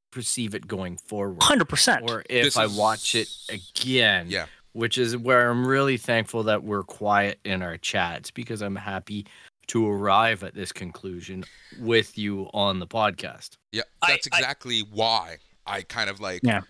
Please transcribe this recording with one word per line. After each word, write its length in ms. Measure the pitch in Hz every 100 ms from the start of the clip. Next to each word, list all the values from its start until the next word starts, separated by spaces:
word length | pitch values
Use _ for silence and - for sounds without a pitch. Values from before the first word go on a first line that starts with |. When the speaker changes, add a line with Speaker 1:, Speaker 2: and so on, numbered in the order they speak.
| _
Speaker 1:
perceive 440 | 127 117 - 113 104
it 100 | -
going 280 | 101 92 87
forward. 480 | - 107 98 87
Speaker 2:
Hundred 240 | - 277 -
percent. 420 | 147 - 160 117
Speaker 1:
Or 140 | 113 -
if 160 | 123 120
Speaker 3:
This 100 | 123
Speaker 1:
I 120 | 107
watch 460 | 101 107 110 -
it 140 | 117 110
Speaker 3:
is 220 | - - 110 90 -
Speaker 1:
again, 520 | 127 131 113 95 85
Speaker 3:
Yeah. 160 | 95 78 - _
Speaker 1:
which 260 | 113 113 120
is 200 | 120 123
where 320 | 117 123 120
I'm 180 | 120 127
really 300 | 135 139 123
thankful 460 | - 117 107 117
that 200 | 107 104
we're 200 | 107 101
quiet 560 | 92 - 104 101 101 95
in 180 | 101 95
our 140 | 87 85
chats, 540 | - 120 87 80 -
because 300 | - 117 110
I'm 160 | 101 98
happy 480 | 101 95 - 104 98 - - _ -
to 220 | 117 110
arrive 540 | 101 101 98 113 107
at 100 | 92
this 180 | - 92
conclusion 720 | - 92 - 98 87 90 95 82 - - -
with 360 | 113 117 104 -
you 320 | 104 101 95
on 260 | 107 101 92
the 80 | 90
podcast. 680 | 117 107 90 80 - - - _
Speaker 3:
Yeah, 80 | 104 - _
Speaker 2:
I, 100 | 175
Speaker 3:
that's 180 | 170 143
Speaker 2:
I 60 | 175
Speaker 3:
exactly 420 | 131 143 127 117
why 600 | 104 104 113 113 82 80 _ _ -
I 160 | 101
kind 280 | 92 120 104
of, 120 | 98
like, 180 | 101 90
Speaker 2:
Yeah. 180 | 123 104 90